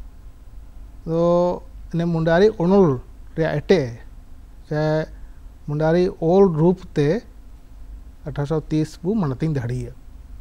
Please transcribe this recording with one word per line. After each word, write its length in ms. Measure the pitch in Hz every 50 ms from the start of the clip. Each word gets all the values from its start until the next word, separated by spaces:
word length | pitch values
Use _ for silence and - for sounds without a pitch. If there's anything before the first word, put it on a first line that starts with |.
| - - - - - - - - - - - - - - - - - - - - -
तो 600 | 160 165 165 170 175 175 175 175 180 180 - - - - - - - -
ने 100 | 165 170
मुंडारी 420 | 170 170 160 160 170 165 170 202 220
ओनल 520 | 214 - 165 180 196 202 190 156 131 117 - - - - - - - 165
रे 200 | 160 156 151 147
एटे, 420 | - - 196 170 135 117 120 117 - - - - - - - - - - - - - -
चाहे 360 | 156 151 156 156 156 156 156 - - - - - - - - - - - - 147
मुंडारी 400 | 147 151 156 156 165 180 180 190 - -
ओल 320 | 165 160 180 196 202 190 160
रूप 260 | 147 160 180 185 - - - -
ते 260 | 156 143 147 175 240 - - - - - - - - - - - - - - - - - - - - - 151
अठारह 180 | 131 147 143
सौ 140 | 139 165 156
तीस 400 | - - 160 156 156 - - - -
बु 100 | 175 226
मनतिंग 420 | 220 170 139 127 - 160 160 151
दहड़िया। 360 | 131 113 117 127 123 120 117 - - - - - - - - - -